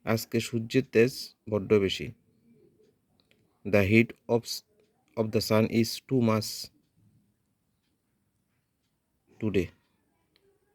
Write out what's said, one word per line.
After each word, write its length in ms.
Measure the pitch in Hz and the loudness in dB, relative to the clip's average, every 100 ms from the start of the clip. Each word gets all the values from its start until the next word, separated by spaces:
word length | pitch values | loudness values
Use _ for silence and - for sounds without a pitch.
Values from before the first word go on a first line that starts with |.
| - | -4
"আজকে 300 | 113 - 117 | -4 -2 -6
সূর্যের 440 | - 117 113 131 131 | -4 -6 -2 -2 2
তেজ 220 | 110 123 - - _ - | 4 2 0 -14 _ -6
বড্ড 220 | 104 98 107 | -6 0 2
বেশি।" 280 | 95 - - - _ _ _ _ _ _ _ _ _ _ _ _ _ _ | 2 -4 -10 -14 _ _ _ _ _ _ _ _ _ _ _ _ _ _
"The 180 | 101 101 | 0 2
heat 260 | 95 113 117 - - | 6 4 4 -2 -4
of, 140 | 117 - - - _ _ _ _ - | -2 -2 -12 -16 _ _ _ _ -6
of 100 | 110 | -4
the 120 | 107 - | -4 0
sun 160 | 110 110 | 2 2
is 180 | 113 113 - - | 0 -2 -4 -4
too 120 | 131 | 0
much 280 | 113 110 107 - - _ _ _ _ _ _ _ _ _ _ _ _ _ _ _ _ _ _ _ _ _ _ _ _ _ _ _ | 2 0 -2 -10 -16 _ _ _ _ _ _ _ _ _ _ _ _ _ _ _ _ _ _ _ _ _ _ _ _ _ _ _
today।" 280 | 110 95 85 - _ _ _ _ _ _ _ _ _ | -2 -2 -4 -8 _ _ _ _ _ _ _ _ _